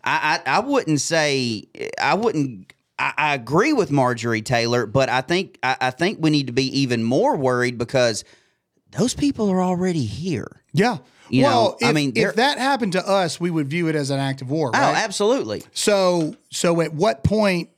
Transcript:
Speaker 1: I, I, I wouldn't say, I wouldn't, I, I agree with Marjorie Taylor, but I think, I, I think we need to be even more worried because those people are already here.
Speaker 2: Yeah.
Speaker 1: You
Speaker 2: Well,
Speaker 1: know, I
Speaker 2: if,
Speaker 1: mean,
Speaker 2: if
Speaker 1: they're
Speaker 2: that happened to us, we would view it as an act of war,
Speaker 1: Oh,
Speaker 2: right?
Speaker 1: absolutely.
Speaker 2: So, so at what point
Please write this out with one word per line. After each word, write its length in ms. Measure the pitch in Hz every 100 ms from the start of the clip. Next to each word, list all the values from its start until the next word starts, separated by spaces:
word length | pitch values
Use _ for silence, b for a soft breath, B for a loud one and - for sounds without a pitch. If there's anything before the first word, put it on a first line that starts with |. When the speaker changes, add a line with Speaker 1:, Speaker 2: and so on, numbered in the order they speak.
| -
Speaker 1:
I, 340 | 151 151 170 131
I, 100 | 156
I 40 |
wouldn't 400 | 247 277 196 147
say, 640 | - 165 151 139 123 107 - - 60 -
I 120 | 120
wouldn't, 580 | 175 226 156 135 104 - _ _ -
I, 160 | 135 -
I 160 | 151 143
agree 380 | 117 156 277
with 180 | 285 180
Marjorie 500 | 143 123 120 117 113
Taylor, 440 | 110 120 117 120 107
but 220 | 135 131
I 120 | 127
think, 380 | 131 175 175 -
I, 140 | 127 131
I 80 | 127
think 260 | - - 208
we 80 | 160
need 160 | 147 131
to 60 |
be 260 | 120 131 139
even 240 | 135 120
more 320 | 113 135 262 220
worried 420 | 131 123 123 123
because 460 | 120 131 120 107 - b b b b _ _
those 220 | - 247
people 360 | - 285 269 208
are 100 | 185
already 440 | 185 180 185 165 110
here. 580 | 123 180 123 - - _
Speaker 2:
Yeah. 280 | 147 220 185 B B B
Speaker 1:
You 140 | 131
Speaker 2:
Well, 340 | 277 247 208 -
Speaker 1:
know, 40 | 240
I 20 |
Speaker 2:
if, 60 | 151
Speaker 1:
mean, 140 | 285
Speaker 2:
if 60 | 226
Speaker 1:
they're 160 | 208
Speaker 2:
that 260 | 208 269 -
happened 360 | 262 269 220
to 120 | 180 185
us, 320 | 196 175 -
we 120 | 175
would 160 | 160 139
view 180 | 170 165
it 60 | 156
as 140 | 135
an 80 | 139
act 220 | 135 135
of 80 | 127
war, 220 | 156 139
Speaker 1:
Oh, 60 | 220
Speaker 2:
right? 160 | 254 165
Speaker 1:
absolutely. 680 | 214 190 208 262 113 101 -
Speaker 2:
So, 640 | - - 202 185 175 156 - _
so 300 | - 175 170
at 120 | 160
what 300 | 151 208 220
point 460 | - 214 202 180 170